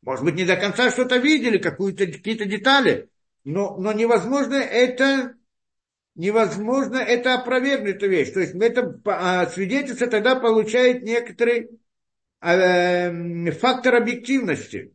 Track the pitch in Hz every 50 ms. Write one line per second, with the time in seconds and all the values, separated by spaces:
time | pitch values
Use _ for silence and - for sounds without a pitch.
0 | _ - 131 123 127 165 156 170 185 175 185 180 190 202 185 - 254 247 - -
1 | 254 254 254 247 247 294 311 294 226 247 220 185 - 170 156 - 190 196 190 196
2 | 196 180 151 - _ 214 220 220 208 196 202 208 202 262 269 285 262 185 131 135
3 | - _ _ _ _ _ _ _ _ 139 151 185 202 196 - - 185 208 214 208
4 | 226 233 240 214 151 - 262 285 277 226 262 277 247 - - 226 247 247 247 -
5 | 269 269 277 269 247 254 - _ _ _ _ _ _ _ _ _ _ _ _ _
6 | _ _ _ - 165 196 208 226 226 196 175 185 208 214 254 269 277 - 220 262
7 | 240 208 240 247 247 254 254 247 247 247 254 254 254 277 277 - 208 202 190 190
8 | 196 196 190 170 135 - - 190 180 - - 175 214 233 233 247 233 190 - -
9 | _ 202 196 170 180 180 180 185 175 - - 180 196 185 226 277 285 262 240 -
10 | 240 240 220 214 202 254 262 254 254 233 226 220 214 214 - 247 254 254 247 247
11 | 190 208 233 240 240 233 - - 233 233 240 233 - - 226 - _ _ _ _
12 | _ _ _ _ _ _ _ _ - 175 170 185 185 180 180 180 175 180 180 175
13 | 180 180 170 170 170 170 170 170 170 170 156 - - 254 254 254 - 254 247 247
14 | 226 220 247 240 - - 269 269 240 190 151 - - - - 98 - - _